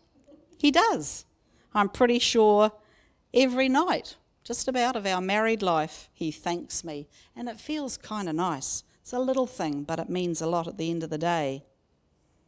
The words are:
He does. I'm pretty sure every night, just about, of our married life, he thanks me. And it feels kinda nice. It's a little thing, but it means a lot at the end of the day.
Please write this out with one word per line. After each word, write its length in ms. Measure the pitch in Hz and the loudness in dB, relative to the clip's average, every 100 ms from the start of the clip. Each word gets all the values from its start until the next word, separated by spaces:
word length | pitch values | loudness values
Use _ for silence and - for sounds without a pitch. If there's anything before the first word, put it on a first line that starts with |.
| _ _ _ - _ - | _ _ _ -20 _ 0
He 140 | 294 | 4
does. 560 | 311 440 285 143 - - _ _ _ _ | 4 4 2 -4 -10 -14 _ _ _ _
I'm 160 | 214 202 | 0 0
pretty 280 | - 240 240 | 2 2 4
sure 540 | - 226 214 208 214 - _ _ _ _ _ | 2 4 6 6 4 0 _ _ _ _ _
every 340 | 240 262 247 269 | 2 4 2 2
night, 480 | 269 359 180 - - _ _ | 2 2 -2 -4 -18 _ _
just 240 | - 240 - | -8 -4 -2
about, 280 | 254 240 247 | 0 0 0
of 80 | |
our 160 | 196 180 | -2 0
married 420 | 185 208 226 226 | 0 2 2 2
life, 460 | 185 160 156 - - | 2 2 0 -8 -20
he 160 | _ 160 | _ -6
thanks 520 | - 175 175 - - | -4 -4 -4 -4 -8
me. 220 | 165 147 143 _ _ 240 | -8 -12 -14 _ _ -12
And 140 | 240 | -12
it 100 | 226 | -10
feels 380 | - 302 269 - | -6 -6 -4 -8
kinda 340 | - 214 180 | -8 -6 -4
nice. 500 | 156 180 135 - - - _ | -2 -2 -2 -6 -8 -10 _
It's 100 | - | -8
a 60 | 247 | -2
little 280 | 262 262 254 | 0 0 -2
thing, 360 | - 160 143 | -4 -4 -4
but 160 | 147 165 | -4 -6
it 100 | - | -4
means 320 | 180 175 165 | -2 -2 -2
a 60 | 160 | 0
lot 200 | 175 165 | -2 -2
at 120 | - | -6
the 120 | 165 | -4
end 120 | 170 | -4
of 80 | 165 | -4
the 80 | 156 | -2
day. 460 | 170 165 139 135 - _ _ _ _ _ _ _ | 0 0 -2 -4 -12 _ _ _ _ _ _ _